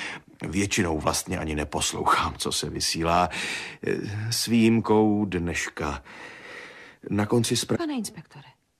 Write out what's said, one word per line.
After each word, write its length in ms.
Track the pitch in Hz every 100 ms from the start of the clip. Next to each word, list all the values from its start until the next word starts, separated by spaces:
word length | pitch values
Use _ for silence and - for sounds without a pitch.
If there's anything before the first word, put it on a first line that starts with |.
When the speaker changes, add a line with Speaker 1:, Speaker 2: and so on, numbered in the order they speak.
| - - - - -
Speaker 1:
většinou 500 | 87 98 - 87 78
vlastně 380 | 78 78 - 78
ani 160 | 80 76
neposlouchám, 760 | 73 - - 82 - - - -
co 140 | -
se 180 | - 76
vysílá, 600 | 73 - 82 82 85 87 - - - - - - - - 104 113
s 160 | 117 -
výjimkou 800 | 117 113 113 107 107 107 104 104
dneška. 800 | 90 87 78 - - 76 71 - - - - - - - - - - -
Na 160 | 101 110
konci 300 | 120 113 120
spra- 220 | - 107
Speaker 2:
Pane 160 | 330
inspektore. 540 | 269 202 - - 143 - _ _